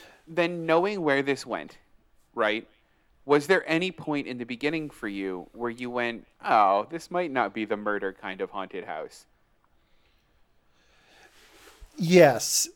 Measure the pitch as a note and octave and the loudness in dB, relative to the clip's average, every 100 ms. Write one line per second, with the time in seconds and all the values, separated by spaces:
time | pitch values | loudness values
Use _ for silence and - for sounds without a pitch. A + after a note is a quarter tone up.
0 | - - - E3+ E3+ F3 E3 E3 G3 G3+ | -12 -20 -8 -2 -2 -2 2 2 2 0
1 | D3+ C#3 C#3 C3 B2+ F#2 D2+ - _ _ | 2 2 2 -2 -4 -8 -10 -20 _ _
2 | _ _ _ A#2+ G#2+ A2 - _ _ _ | _ _ _ -2 0 0 -6 _ _ _
3 | _ _ C#3 D3 C#3+ F#3 - E3 F#3 - | _ _ 2 2 4 2 2 -2 -2 -6
4 | - D3 A2+ B2 A#2 A#2+ D3 E3 D3+ - | -6 -4 -4 -8 -8 -6 -4 -4 -8 -10
5 | G#2+ G2 F#2+ F#2 - G#2+ A#2+ A#2 B2 B2 | -8 -6 -6 -6 -10 -8 -8 -8 -8 -4
6 | A#2+ A2+ - _ G#3 A#2 G2 G2+ G#2+ E3 | -4 -6 -14 _ 2 4 6 4 0 -8
7 | - F3+ E3+ C3 A#2 A2 G#2 G#2 G#2 G2+ | -6 -4 -2 -2 -2 -4 -4 -4 -4 -4
8 | G2 F#2 G2+ F#2+ F#2 G2+ F#2 F#2+ G2+ D#2+ | -4 -8 -10 -8 -8 -8 -12 -12 -10 -10
9 | D2 - - _ _ _ _ _ _ _ | -12 -16 -20 _ _ _ _ _ _ _
10 | _ _ _ _ _ _ _ _ _ _ | _ _ _ _ _ _ _ _ _ _
11 | _ _ - _ - - - - - D4+ | _ _ -20 _ -20 -20 -20 -20 -16 -4
12 | E3 F3+ D3+ A#2 - - - | 6 8 8 6 0 -2 -2